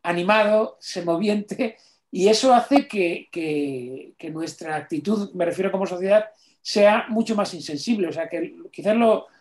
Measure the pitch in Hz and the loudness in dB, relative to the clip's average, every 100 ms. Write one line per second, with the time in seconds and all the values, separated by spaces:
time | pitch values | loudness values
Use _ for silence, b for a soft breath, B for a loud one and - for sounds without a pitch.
0 | 175 175 185 214 208 214 220 - - 190 | -4 -2 2 2 4 2 0 -6 -12 -8
1 | 170 165 208 208 202 - 226 - b b | -2 0 0 -2 -4 -6 -6 -6 b b
2 | _ 190 196 220 254 240 - 277 285 208 | _ 0 4 4 6 4 6 2 2 -2
3 | 170 175 - 170 160 151 143 131 123 131 | -2 -2 -8 -8 -4 -2 -2 -6 -10 -12
4 | - _ 165 156 160 - 165 151 - 156 | -16 _ -12 -10 -10 -10 -8 -8 -6 -6
5 | 196 214 196 180 175 170 190 190 190 180 | -2 -4 -4 -4 -4 -2 -2 -2 -4 -4
6 | 190 214 214 b b b - 214 208 220 | 2 2 2 b b b -4 4 6 6
7 | - 220 226 208 - 175 - 143 226 220 | 0 -2 -2 -2 -2 -6 -10 -8 -2 -2
8 | 165 151 160 170 175 - - - 180 226 | 0 -4 -6 -6 -8 -10 -20 -6 0 4
9 | 226 208 b b | 4 4 b b